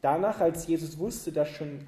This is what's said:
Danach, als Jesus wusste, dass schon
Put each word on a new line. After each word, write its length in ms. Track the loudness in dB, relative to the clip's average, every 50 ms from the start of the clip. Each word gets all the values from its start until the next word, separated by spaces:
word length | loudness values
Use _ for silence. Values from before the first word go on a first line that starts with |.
Danach, 400 | 4 4 4 4 2 0 2 4
als 280 | 2 2 2 0 0 0
Jesus 300 | 0 0 0 -4 -6 -4
wusste, 340 | -4 -4 -4 -4 -6 -4
dass 160 | 0 0 0 0
schon 320 | -2 -8 -8 -8 -8 -10 -10